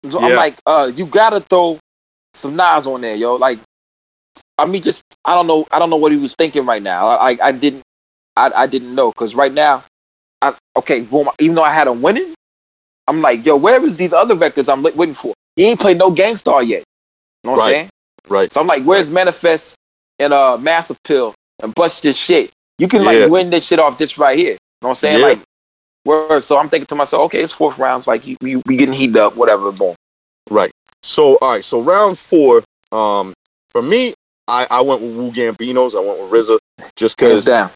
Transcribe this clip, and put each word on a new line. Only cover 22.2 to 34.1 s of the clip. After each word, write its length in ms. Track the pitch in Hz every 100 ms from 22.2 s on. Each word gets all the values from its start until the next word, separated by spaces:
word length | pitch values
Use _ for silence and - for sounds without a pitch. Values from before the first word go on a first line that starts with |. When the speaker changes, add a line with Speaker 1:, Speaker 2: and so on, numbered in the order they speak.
| - 170 107 _ _ -
Speaker 1:
You 100 | 170
can, 160 | 214
like, 140 | 196 226
Speaker 2:
Yeah. 80 | 160
Speaker 1:
win 220 | 180 180
this 160 | 170 -
shit 140 | 165
off 180 | 151 127
this 200 | 147 -
right 180 | 143 135
here." 140 | 180
You 60 | 92 _ _
know 60 | 123
what 0 |
I'm 60 | 123
saying? 240 | 151 151
Speaker 2:
Yeah. 60 | 143
Speaker 1:
Like, 140 | - _ _ _ _ _ _ 135
word. 380 | 156 156 151
So 140 | - 196
I'm 120 | 151
thinking 180 | 156 -
to 80 | 147
myself, 280 | 139 156 160
"Okay, 160 | -
it's 120 | -
fourth 260 | - 151 135
round. 220 | 131 123
It's 60 | 127
like, 200 | 113 -
you, 100 | 131
you, 200 | 127 131 127
we 100 | 131
getting 160 | 135
heated 240 | 135 135 110
up, 180 | 104 113
whatever, 360 | 117 104 101
boom." 240 | 95 95 85 _ _ _ _ -
Speaker 2:
Right. 200 | 104 87 _ _ _
So, 360 | - - 147 135
all 120 | 131
right. 100 | 110 -
So 160 | 123
round 380 | 127 190 208 175
four, 440 | - 170 139 117 - _ _
um, 420 | 110 107 101 95 - _ _ _
for 100 | 120
me, 320 | 127 226 247